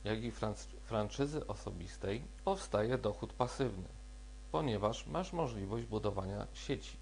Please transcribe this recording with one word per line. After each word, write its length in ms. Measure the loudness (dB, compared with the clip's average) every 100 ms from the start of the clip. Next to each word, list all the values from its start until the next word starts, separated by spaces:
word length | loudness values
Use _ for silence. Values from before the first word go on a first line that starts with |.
jak 200 | 0 0
i 80 | 0
franc-, 360 | 0 -2 -2 -8 -12
franczyzy 680 | -2 2 2 2 0 0 -2
osobistej 760 | -4 -4 -6 -6 -4 0 0 -2 -4
powstaje 540 | 0 0 4 4 4 4
dochód 360 | 2 0 -4
pasywny, 540 | 0 0 4 2 2 -6 -8 -12 -12 -12 -12 -2
ponieważ 560 | 2 4 4 4 2 -2
masz 260 | -2 0
możliwość 520 | 2 0 0 0 0 0
budowania 640 | 2 2 2 0 -2 -4
sieci. 440 | -6 -2 -2 -2 -12